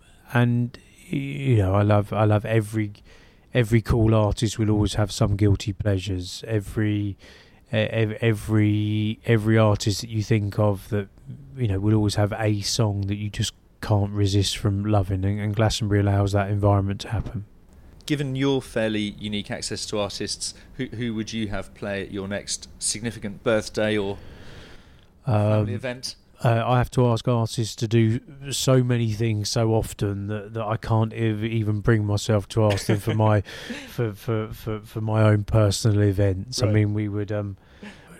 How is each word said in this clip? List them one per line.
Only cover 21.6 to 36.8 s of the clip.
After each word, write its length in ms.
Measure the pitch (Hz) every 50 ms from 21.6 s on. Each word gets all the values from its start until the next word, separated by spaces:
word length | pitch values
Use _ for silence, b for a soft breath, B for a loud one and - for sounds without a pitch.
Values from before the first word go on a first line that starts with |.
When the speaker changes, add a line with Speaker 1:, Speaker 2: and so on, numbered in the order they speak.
| 92 - -
Speaker 2:
play 280 | - 120 101 101 98 92
at 80 | - -
your 160 | 101 95 98
next 400 | 101 98 - - - - - - - -
significant 640 | - - - 107 113 120 101 110 107 104 101 82 -
birthday 520 | 123 110 107 101 - - 113 107 107 110
or 220 | 107 98 98 101 95 B B B B B B B B B B B B B B B B B B B _ _
family 480 | 139 107 104 104 107 107 107 107 104 104
Speaker 1:
Um, 40 |
Speaker 2:
event? 400 | - - 127 123 131 131 - - - _ _ - - -
Speaker 1:
uh, 220 | 123 117 117 113
I 120 | 117 123 123
have 120 | 120 - -
to 140 | 131 123
ask 220 | 120 113 113 - 127
artists 480 | 123 117 113 107 - - 113 101 -
to 100 | - 120
do 320 | 107 107 117 113 110 113 127 - - 143 135 139 139
so 320 | 123 - - 139 131 131 127
many 300 | 123 123 117 117 110 107
things 380 | 101 117 113 110 104 104 -
so 240 | - 120 113 113 110
often 520 | 110 104 - - - 110 101 101 101 101 101
that, 260 | 107 104 98 107 113
that 100 | 113 110
I 120 | 104 110
can't 360 | 110 - - 113 110 113 110 110
ev-, 320 | 113 113 113 107 104 107
even 360 | 113 113 113 107 104 107 104
bring 240 | 98 - 117 107 104
myself 440 | 104 101 101 - - 110 104 92 -
to 160 | - 113 107
ask 220 | 104 101 98 -
them 120 | - 113 101
for 160 | - 113 104
my, 280 | 110 110 107 107 104 98
Speaker 2:
<laughs> 460 | - - - - - - - - -
Speaker 1:
for, 240 | - - 120 107 101
for, 340 | 101 - - 113 110 110 110 117
for, 280 | - - 113 107 107
for 200 | 104 113 - 113 110
my 200 | 107 107 110 110
own 220 | 107 107 104 101
personal 560 | - - 110 107 101 98 - - 113 101 101 104
events. 600 | 101 95 98 101 98 92 90 - 123 127 - 110
I 40 |
Speaker 2:
Right. 80 | 107 107
Speaker 1:
mean, 180 | 107